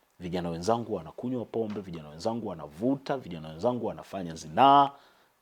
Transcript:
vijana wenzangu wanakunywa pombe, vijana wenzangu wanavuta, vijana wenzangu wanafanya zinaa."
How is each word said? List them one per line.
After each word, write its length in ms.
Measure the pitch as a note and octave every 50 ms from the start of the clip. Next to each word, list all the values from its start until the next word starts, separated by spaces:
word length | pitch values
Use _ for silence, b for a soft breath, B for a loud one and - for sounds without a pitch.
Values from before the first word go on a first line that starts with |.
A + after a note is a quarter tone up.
| _ _ _ -
vijana 300 | F2+ - - - - E2+
wenzangu 440 | E2 E2 F2 G#2+ A#2 A#2+ A2+ A2+ G#2
wanakunywa 520 | F2 D#2+ - - - B2+ B2 C3 A#2+ G#2
pombe, 360 | - - A2+ A2+ G#2 G#2 G#2+
vijana 280 | F#2+ F#2 E2 D#2+ D2+ D2+
wenzangu 380 | D2+ D#2+ G2+ A2 A#2 A#2 G#2+
wanavuta, 680 | G2 F2 D#2 D2 D2 D2+ E2+ A2 C3 C#3 C#3 - - C#3+
vijana 320 | C3 - F2 F2 D#2+ D#2 D#2+
wenzangu 360 | D#2 E2 G2 B2 B2 A#2 A2+
wanafanya 500 | G2 D#2+ D2 - - - G2 F2+ E2 D#2+
zinaa." 560 | D#2 D#2+ D#2 D#2 G#2+ C3 C#3 C#3+ C#3+ C#3 C3+ - b b b b b b b b b